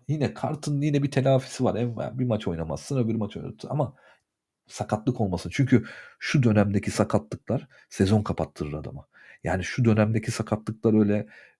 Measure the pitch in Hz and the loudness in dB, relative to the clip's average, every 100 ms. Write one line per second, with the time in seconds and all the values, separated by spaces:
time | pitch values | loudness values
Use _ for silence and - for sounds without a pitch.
0 | - 151 123 - 143 151 151 143 151 143 | -4 -2 -2 -4 -6 -6 -4 -2 0 0
1 | 143 131 135 131 - - 117 104 120 113 | 0 2 2 2 0 -2 0 0 -2 -4
2 | 67 131 123 107 95 82 80 73 - 135 | -6 -2 -2 -2 -2 -4 -6 -8 -4 -2
3 | 110 117 101 113 139 - - 143 135 - | 0 0 -4 -6 -12 -12 -6 -4 -4 -6
4 | _ _ _ _ _ _ _ - - 107 | _ _ _ _ _ _ _ -10 -4 -2
5 | 135 123 101 90 87 - 135 - - - | -2 0 0 -2 -4 0 4 4 2 -14
6 | - - - 147 117 104 101 98 101 - | -20 -12 0 2 4 4 4 2 0 0
7 | 101 104 - - - 131 - _ - - | 2 0 -2 -10 -4 -6 -6 _ -8 0
8 | 95 107 104 85 80 - 76 73 69 69 | 4 4 2 -4 -4 -6 -6 -6 -10 -12
9 | - _ - - - 92 90 - 113 107 | -16 _ -20 -8 -4 -4 -2 2 4 6
10 | 107 110 113 - 107 107 - 110 113 110 | 4 2 -2 -4 -2 -4 -4 0 4 6
11 | 101 104 - - - | 4 2 -2 -16 -20